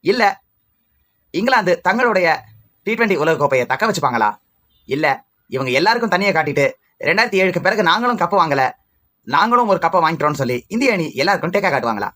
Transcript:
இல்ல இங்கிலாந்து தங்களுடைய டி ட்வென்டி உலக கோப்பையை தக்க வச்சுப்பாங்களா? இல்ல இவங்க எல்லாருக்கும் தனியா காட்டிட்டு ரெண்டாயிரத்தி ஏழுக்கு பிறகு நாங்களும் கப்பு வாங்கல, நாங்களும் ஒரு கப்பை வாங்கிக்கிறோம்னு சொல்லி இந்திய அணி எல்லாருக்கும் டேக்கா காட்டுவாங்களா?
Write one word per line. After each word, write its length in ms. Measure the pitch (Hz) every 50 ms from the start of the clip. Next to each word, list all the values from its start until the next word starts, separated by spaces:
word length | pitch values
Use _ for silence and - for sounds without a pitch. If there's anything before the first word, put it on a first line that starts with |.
இல்ல 400 | _ 156 208 254 226 196 190 - _ _ _ _ _ _ _ _ _ _ _ _ _ _ _ _ _ _
இங்கிலாந்து 500 | _ 160 202 247 269 240 202 170 175 -
தங்களுடைய 640 | - 180 196 233 262 240 214 185 180 165 156 - - - - - _ _ _ _ _
டி 120 | - 220
ட்வென்டி 220 | 226 233 214 196
உலக 200 | 151 151 165 160
கோப்பையை 300 | 139 147 135 - 127 120
தக்க 240 | - 131 135 208 226
வச்சுப்பாங்களா? 400 | 202 170 147 135 123 117 110 107 107 - _ _ _ _ _ _ _ _ _
இல்ல 400 | _ 131 143 156 151 131 - - _ _ _ _
இவங்க 260 | _ - 131 131 131 123
எல்லாருக்கும் 420 | 131 160 208 226 240 226 220 175
தனியா 140 | 180 196 202
காட்டிட்டு 360 | 175 160 156 147 139 143 143 131 - _ _ _ _ _
ரெண்டாயிரத்தி 400 | - 143 165 202 226 240 202 190 185
ஏழுக்கு 200 | 185 175 180 -
பிறகு 160 | 185 196 202 208
நாங்களும் 360 | 165 170 208 233 247 240 -
கப்பு 200 | - - - 196 170
வாங்கல, 280 | 160 143 139 131 127 - _ _ _ _ _ _ _ _ _ _
நாங்களும் 460 | - 135 151 190 226 240 247 247 214
ஒரு 100 | 196 170
கப்பை 220 | - 165 - 185 165
வாங்கிக்கிறோம்னு 380 | 156 165 151 147 151 151 143 135
சொல்லி 220 | 120 123 120 - _
இந்திய 240 | 190 226 269 262 220
அணி 200 | 185 165 151 -
எல்லாருக்கும் 400 | 113 139 180 202 180 - 165 -
டேக்கா 160 | 202 196 190 143
காட்டுவாங்களா? 360 | 135 117 117 113 101 101 - -